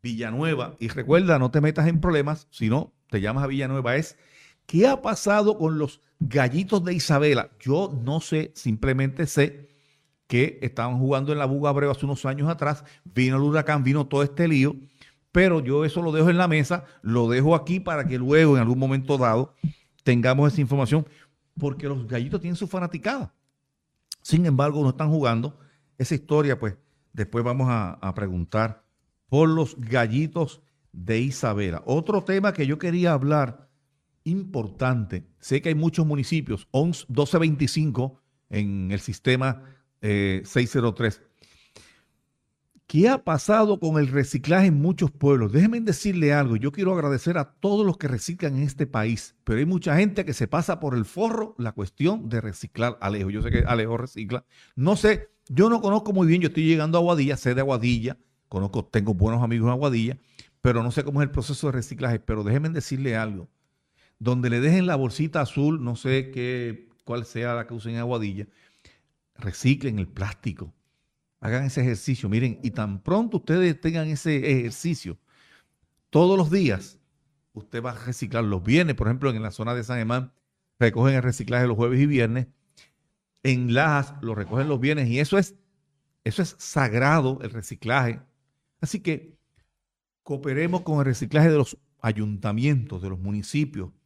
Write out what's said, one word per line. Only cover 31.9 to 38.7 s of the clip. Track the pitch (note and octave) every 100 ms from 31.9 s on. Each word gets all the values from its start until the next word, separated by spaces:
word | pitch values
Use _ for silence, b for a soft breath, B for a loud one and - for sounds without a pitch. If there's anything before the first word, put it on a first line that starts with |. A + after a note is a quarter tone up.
| C#3+ D#3+ G#3
tema | - F#3+ G3+
que | F#3+ C#3
yo | D3+
quería | F3+ F3 F3
hablar, | D3 C#3 D3+ B2+ - _ _ _ _ _ _
importante, | D#3 F#3 F#3+ D3 G#2+ - C3 B2 G2+ F2+ - _
sé | - C3+
que | E3
hay |
muchos | D3+ D#3+ E3 D#3
municipios, | D3 C3 D#3+ C3+ G#2 -
once, | C3 E3+ E3+ -
doce | A#2+ C#3+ F3
veinticinco | E3 C#3+ C#3 D#3+ D#3 A#2+ C3 C3 _ _ _
en | G#2 G2+